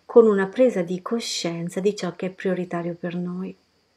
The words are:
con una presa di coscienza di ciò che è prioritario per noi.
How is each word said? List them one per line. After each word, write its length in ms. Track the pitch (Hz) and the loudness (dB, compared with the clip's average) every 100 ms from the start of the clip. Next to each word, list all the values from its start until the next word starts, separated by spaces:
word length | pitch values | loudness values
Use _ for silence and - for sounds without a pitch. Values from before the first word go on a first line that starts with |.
con 240 | - 240 220 | 4 6 8
una 180 | 196 190 | 6 2
presa 360 | 247 254 202 | 2 2 2
di 200 | 170 180 | -2 -4
coscienza 800 | - 233 - - 170 170 170 185 | -4 -4 -4 -4 -4 -4 -6 -2
di 160 | 196 202 | -2 -2
ciò 180 | 175 | -4
che 120 | - 185 | -6 -8
è 40 | |
prioritario 640 | 190 196 180 180 175 170 | -4 -2 -2 -4 -6 -6
per 220 | 170 175 175 | -6 -6 -6
noi. 400 | 180 180 190 190 _ _ _ | -6 -6 -10 -12 _ _ _